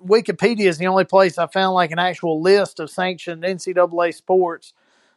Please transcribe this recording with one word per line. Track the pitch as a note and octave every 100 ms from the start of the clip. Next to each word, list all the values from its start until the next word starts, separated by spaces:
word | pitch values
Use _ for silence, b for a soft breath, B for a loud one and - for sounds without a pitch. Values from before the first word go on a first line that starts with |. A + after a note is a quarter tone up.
| F#3
Wikipedia | A3 G#3 F3 G#3 G#3+ F#3+
as | D#3
the | F#3
only | F#3+ F#3
place | F#3+ F#3 E3+
I | D#3+
found, | F#3+ F#3+
like, | F#3 E3
an | E3
actual | F3+ E3+ E3+ D#3
list | F3+ G3+ F3+ -
of | D3+
sanctioned | - F#3 F3 F3 E3
N | F3+ F#3
C | F#3
double | F3+ F3 E3+
A | F3
sports. | - - F#3 F3 D#3+ - _ _ _ _